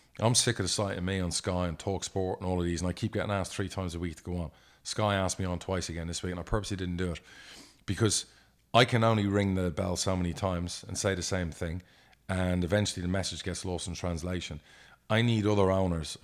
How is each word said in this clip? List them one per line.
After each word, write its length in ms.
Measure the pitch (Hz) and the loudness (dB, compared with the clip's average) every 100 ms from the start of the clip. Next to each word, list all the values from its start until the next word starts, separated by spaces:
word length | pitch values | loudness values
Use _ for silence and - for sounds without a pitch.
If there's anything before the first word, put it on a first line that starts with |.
| _ - | _ 0
I'm 140 | 110 | 4
sick 240 | 123 - 113 | 4 2 0
of 80 | 92 | 0
the 40 | |
sight 280 | - 101 95 | 0 -2 -2
of 60 | |
me 160 | 90 95 | -2 0
on 120 | 90 | -2
Sky 360 | 80 - 90 90 | -2 -2 0 -2
and 100 | 82 | -2
TalkSport 600 | - 95 - 98 92 - | -4 -4 -4 -2 -2 -2
and 80 | 92 | -2
all 120 | 90 | 0
of 60 | 87 | 0
these, 160 | 85 | 0
and 80 | 90 | -2
I 40 | |
keep 200 | 85 110 | -2 -2
getting 160 | 104 90 | -2 -2
asked 220 | 101 90 | -2 -2
three 160 | - 95 | -4 -6
times 240 | - 92 | -4 -6
a 60 | 85 | -4
week 160 | 87 78 | -6 -6
to 80 | |
go 140 | - 87 | -6 -4
on. 120 | 80 - - _ | -6 -10 -20 _
Sky 300 | - - 107 | -8 0 2
asked 240 | 101 92 - | 2 2 0
me 80 | 95 | -2
on 140 | 87 | -2
twice 300 | - 92 85 | -2 -2 -2
again 180 | 82 82 | -6 -6
this 160 | 85 | -4
week, 80 | 90 | -4
and 80 | 87 | -6
I 40 | |
purposely 320 | 82 110 98 95 | -2 -2 0 -4
didn't 200 | 92 87 | -4 -2
do 140 | 90 | -2
it 80 | 85 - - - - - - - | -4 -10 -20 -20 -20 -20 -16 -6
because 400 | 92 110 - - - _ _ _ | 2 2 2 -4 -16 _ _ _
I 120 | 117 123 | 6 6
can 180 | 120 | 6
only 240 | 113 110 101 | 4 4 4
ring 280 | 101 98 95 | 2 2 2
the 140 | 90 | 0
bell 280 | 76 92 87 | 0 -2 0
so 180 | - 92 | 0 0
many 160 | 87 | 0
times 540 | 80 98 90 87 - - | 0 -2 -2 -4 -8 -8
and 100 | 92 | -2
say 180 | 104 95 | 0 0
the 60 | |
same 300 | 85 95 85 | -2 -2 -2
thing, 300 | 76 87 90 - - _ _ - | -4 -6 -6 -10 -20 _ _ -4
and 340 | 92 92 90 | 0 2 2
eventually 380 | 87 104 101 - | 2 2 2 -2
the 80 | 90 | -2
message 340 | 95 90 82 | 0 -2 -6
gets 220 | 92 87 95 | -6 -6 -4
lost 220 | 90 - | -6 -6
in 40 | |
translation. 680 | 82 92 82 87 90 - 76 - - - - _ | -4 -4 -2 -4 -4 -6 -12 -14 -20 -20 -20 _
I 120 | 110 | 2
need 240 | 117 113 104 | 4 4 4
other 240 | 104 95 | 6 6
owners, 480 | 95 92 82 76 - | 6 4 0 -4 -6